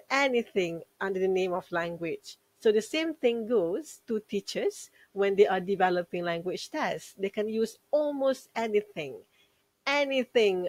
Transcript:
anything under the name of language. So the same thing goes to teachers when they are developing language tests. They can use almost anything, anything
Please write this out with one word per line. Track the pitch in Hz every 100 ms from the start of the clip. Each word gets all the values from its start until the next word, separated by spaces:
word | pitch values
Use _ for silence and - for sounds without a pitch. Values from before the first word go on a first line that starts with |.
| -
anything | 269 277 240 226 202 175 165 - _
under | 196 190
the | 190
name | 185 185
of | 180 -
language. | 175 170 170 165 143 - - _ _
So | 226
the | 214
same | 214 311 330
thing | 302 247 233 220
goes | 240 170 220 302 - -
to | 220
teachers | - 202 - 190 330 - - _ _
when | 196 196 196
they | 208
are | 185
developing | 180 190 185 180 175 180
language | 170 170 180 175 -
tests. | 311 214 165 - -
They | 196
can | - 214
use | 220 226 - _
almost | 294 294 285 269 262 -
anything, | 233 226 208 208 - 143 107 - _ _ _ _ _ -
anything | 285 277 269 240 240 208 185